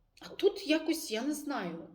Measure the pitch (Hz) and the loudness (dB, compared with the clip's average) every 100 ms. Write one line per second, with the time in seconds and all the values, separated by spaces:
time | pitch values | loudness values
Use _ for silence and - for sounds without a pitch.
0 | _ - - - 392 - 285 311 320 320 | _ -20 -14 2 2 2 4 4 4 -2
1 | - 220 269 294 285 254 180 165 - | -2 -2 0 -2 -4 -4 -4 -6 -10